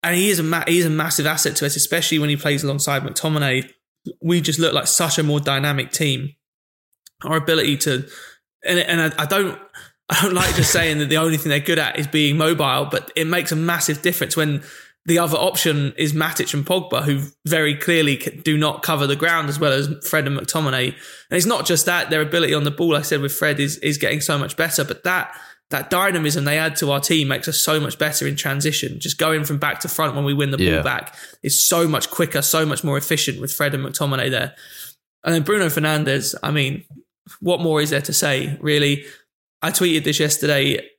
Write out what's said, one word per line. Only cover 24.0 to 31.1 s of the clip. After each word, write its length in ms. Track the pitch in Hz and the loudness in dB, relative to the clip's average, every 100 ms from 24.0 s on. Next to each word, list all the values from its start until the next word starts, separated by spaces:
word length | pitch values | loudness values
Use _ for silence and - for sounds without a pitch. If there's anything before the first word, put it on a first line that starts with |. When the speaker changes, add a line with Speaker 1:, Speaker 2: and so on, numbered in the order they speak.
| 98 147 | -2 -2
Speaker 1:
so 180 | - 147 | -2 -2
much 180 | 147 - | -2 -2
better, 280 | 160 160 | -2 0
but 180 | 143 - | -2 -4
that, 300 | 180 185 - - - - _ | -2 -2 -4 -12 -20 -20 _
that 200 | 139 - | -6 0
dynamism 540 | 180 196 180 151 156 | 2 2 2 0 0
they 120 | 143 151 | 0 0
add 180 | 160 151 | 0 -2
to 140 | 147 | 0
our 100 | 139 | 0
team 280 | 139 165 139 | 2 2 2
makes 180 | 131 - | -2 -2
us 120 | 156 | -2
so 180 | - 156 | 0 0
much 180 | 147 - | 0 -2
better 280 | 151 147 143 | -2 -2 -4
in 100 | 143 | -4
transition. 640 | 147 139 147 143 127 - | -2 0 0 -2 -4 -6
Just 180 | 156 143 | -6 0
going 260 | 156 160 | 0 0
from 140 | 147 147 | 0 -2
back 220 | 151 - | -2 -4
to 80 | - | -6
front 260 | - 156 | -2 -2
when 100 | 135 | 0
we 80 | 143 | -2
win 180 | 143 143 | 0 0
the 120 | 135 | 0
Speaker 2:
Yeah. 140 | 90 80 | 2 2
Speaker 1:
ball 80 | |
back 300 | 135 131 - | 0 -4 -6